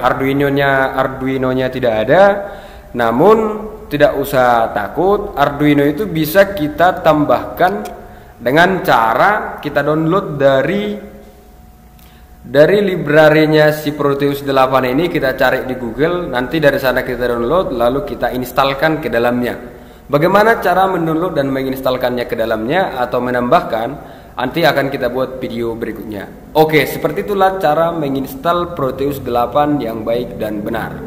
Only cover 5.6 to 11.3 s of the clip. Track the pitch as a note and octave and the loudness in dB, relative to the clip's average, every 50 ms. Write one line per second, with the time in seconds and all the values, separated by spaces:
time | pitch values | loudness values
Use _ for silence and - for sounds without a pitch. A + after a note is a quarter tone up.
5.6 | D3 D3 C#3+ C#3+ C#3+ D3 D3 - G#3+ G3 E3 D#3 D#3 D3+ - G3 G3 G3 - D3+ | 2 4 4 4 4 2 0 -2 -4 -4 -2 -2 -2 2 4 4 2 2 2 -4
6.6 | D3+ D3 D3 - E3+ F3+ F3+ F3+ - E3 D3+ D3+ C#3+ C3 B2 A#2 - - - - | -4 -4 0 2 2 2 2 2 2 2 2 4 2 2 0 0 0 -6 -2 0
7.6 | E3 F#3 G3+ G#3+ G#3+ - - - - - - - - - - - A#2+ A#2+ C3+ D#3+ | 0 0 0 -2 -8 -10 -14 -16 -18 -20 -20 -20 -20 -20 -20 -6 -4 0 4 4
8.6 | F3 F#3+ F#3+ E3+ - - C#3 A#2 A2+ A2+ A#2 B2+ E3 G3 G#3 G#3 - - - - | 4 4 2 0 0 2 2 4 4 2 4 4 4 4 2 0 -2 -6 -10 -10
9.6 | - D3 C#3 C#3+ C#3 D3 D#3 D#3+ D#3+ D#3+ F3 G3+ G3 D#3+ D3+ C3+ C3+ C#3 C3+ C3+ | -10 -4 -2 -2 0 0 0 0 0 0 0 0 -2 -4 -4 2 4 4 4 4
10.6 | B2+ - G3 G3+ G#3 G#3 G#3 - - - - - - - | 2 0 -2 -4 -4 -4 -6 -8 -12 -16 -18 -20 -20 -20